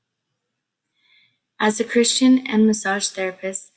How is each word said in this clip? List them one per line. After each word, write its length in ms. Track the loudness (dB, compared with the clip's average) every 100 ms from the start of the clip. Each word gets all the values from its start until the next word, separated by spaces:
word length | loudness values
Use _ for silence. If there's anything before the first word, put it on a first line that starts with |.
| _ _ _ _ _ _ _ _ _ _ _ _ _ _ _ -4
As 220 | 0 0
a 40 |
Christian 600 | 0 0 0 2 4 2 2
and 200 | 2 2
massage 420 | 2 -2 -4 -4
therapist, 640 | -4 -8 -8 -6 -4 -4